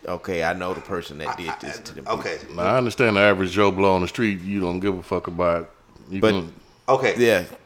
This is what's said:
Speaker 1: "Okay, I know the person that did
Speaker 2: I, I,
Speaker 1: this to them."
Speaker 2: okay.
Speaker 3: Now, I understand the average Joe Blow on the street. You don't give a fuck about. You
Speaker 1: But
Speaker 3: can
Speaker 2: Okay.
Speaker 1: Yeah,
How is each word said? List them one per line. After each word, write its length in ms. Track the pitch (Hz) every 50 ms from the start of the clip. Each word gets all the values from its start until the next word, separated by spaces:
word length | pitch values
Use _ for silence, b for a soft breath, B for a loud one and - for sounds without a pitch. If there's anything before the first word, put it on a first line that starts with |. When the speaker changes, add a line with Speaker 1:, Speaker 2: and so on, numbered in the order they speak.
| _
Speaker 1:
"Okay, 360 | - 90 87 - - 92 85 80
I 80 | 82 90
know 180 | 92 90 90 92
the 80 | 85
person 380 | - - 95 87 82 - 73 73
that 180 | 78 - -
did 120 | - - -
Speaker 2:
I, 40 | -
I, 40 | -
Speaker 1:
this 200 | - - 78 78
to 140 | - - -
them." 120 | 71 65
Speaker 2:
okay. 320 | - 113 113 - 104 85 - - - -
Speaker 3:
Now, 80 | 87 87
I 140 | 92 110 131
understand 380 | 127 117 104 - 127 113 104
the 40 | 98
average 300 | 101 104 101 92 95 90
Joe 200 | 85 98 104 101 95
Blow 220 | 92 98 98 95
on 60 | 92
the 80 | 90 87
street. 320 | - - 120 110 101 92
You 200 | 85 95 101 101
don't 180 | 92 87 87 90
give 160 | 92 101 95
a 60 | 90 87
fuck 240 | - 98 90 -
about. 440 | - 87 85 90 87 85 85 82 - - _ _ _ - - - -
You 120 | 90 98
Speaker 1:
But 100 | 98 110
Speaker 3:
can 240 | 101 98 85 82 - - - _ _ _ _ -
Speaker 2:
Okay. 260 | 131 135 131 113 90 113
Speaker 1:
Yeah, 260 | 120 117 107 92 90 87 - - _